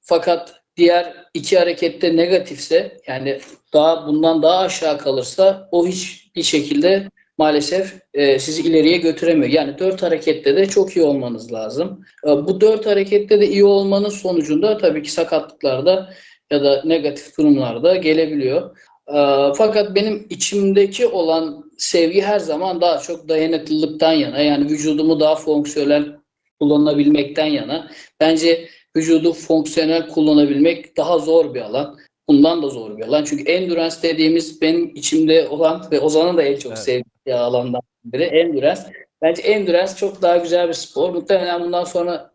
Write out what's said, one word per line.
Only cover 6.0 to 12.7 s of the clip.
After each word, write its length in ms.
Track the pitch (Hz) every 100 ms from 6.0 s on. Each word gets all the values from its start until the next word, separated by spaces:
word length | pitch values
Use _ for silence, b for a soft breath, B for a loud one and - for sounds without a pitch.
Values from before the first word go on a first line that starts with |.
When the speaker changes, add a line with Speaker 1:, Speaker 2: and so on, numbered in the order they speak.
| - - _ -
Speaker 1:
şekilde 680 | 160 156 143 147 170 196 196 _ _ -
maalesef, 600 | 156 151 147 180 190 - _
e, 240 | 143 143 135
sizi 240 | 135 156
ileriye 340 | 165 160 151 175
götüremiyor. 560 | 165 156 165 160 123
Yani 260 | 151 143 139
dört 240 | 185 190
harekette 540 | 180 160 - 151 139 139
de 100 | 196
çok 300 | 202 190 -
iyi 80 |
olmanız 480 | 156 139 123 113 110
lazım. 520 | 113 110 131 185 190 b b 147
E, 20 |
bu 300 | 143 156 185
dört 260 | 214